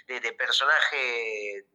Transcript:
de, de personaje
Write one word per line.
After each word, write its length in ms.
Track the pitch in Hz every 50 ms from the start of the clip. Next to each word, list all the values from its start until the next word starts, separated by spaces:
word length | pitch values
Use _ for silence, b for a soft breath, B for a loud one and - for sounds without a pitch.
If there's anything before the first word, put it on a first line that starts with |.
| B -
de, 120 | 127 123
de 120 | 113 117 113
personaje 1300 | - 127 123 127 - 135 139 156 151 - - 151 143 131 127 120 117 117 110 110 107 104 104 101 98 98 _ _